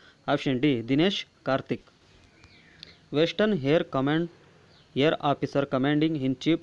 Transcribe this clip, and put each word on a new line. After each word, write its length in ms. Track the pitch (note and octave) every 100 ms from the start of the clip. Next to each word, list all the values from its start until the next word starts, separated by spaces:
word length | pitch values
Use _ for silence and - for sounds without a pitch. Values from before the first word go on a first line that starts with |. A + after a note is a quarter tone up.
| - _ -
ಆಪ್ಷನ್ 320 | C#3+ D3 B2+
ಡಿ 280 | D3+ B2 A2+
ದಿನೇಶ್ 380 | C#3 F3+ G3 - _
ಕಾರ್ತಿಕ್. 420 | - C3 - A#2 - _ _ - - _ - - - - - - -
ವೆಸ್ಟರ್ನ್ 400 | C#3+ E3 - G#3+
ಏರ್ 300 | F#3+ C3+ D#3+
ಕಮಾಂಡ್ 460 | E3+ C3+ C3+ D#3 E3+ - - - _ - _ B2+
ಏರ್ 180 | D3
ಆಫೀಸರ್ 520 | - C#3+ C#3 C#3 C#3+ C#3
ಕಮಾಂಡಿಂಗ್ 520 | C3 C3+ D3 D#3+ D#3
ಇನ್ 180 | C3 C3
ಚೀಫ್ 260 | - E3